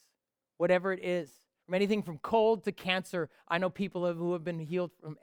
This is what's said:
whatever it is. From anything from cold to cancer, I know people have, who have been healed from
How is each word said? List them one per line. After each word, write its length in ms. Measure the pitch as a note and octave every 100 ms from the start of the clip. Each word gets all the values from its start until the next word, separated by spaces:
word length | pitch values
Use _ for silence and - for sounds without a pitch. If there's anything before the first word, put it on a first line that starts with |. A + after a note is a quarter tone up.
| _ _ _ _ _ -
whatever 340 | F3 F3+ F#3+
it 100 | F#3
is. 300 | F3+ F3+ D3 - _ _ -
From 80 |
anything 300 | F#3 G3+ G#3+
from 140 | F3 D#3
cold 480 | - A3+ A3 A3+ -
to 80 |
cancer, 560 | - F#3 F#3 - F3+ D#3 _ -
I 120 | E3
know 100 | F#3
people 360 | - G3 F#3 F3
have, 120 | E3+
who 160 | E3+
have 100 | F3
been 160 | D#3+ E3
healed 320 | D#3 F3+ F3 _
from 160 | D#3+ D3+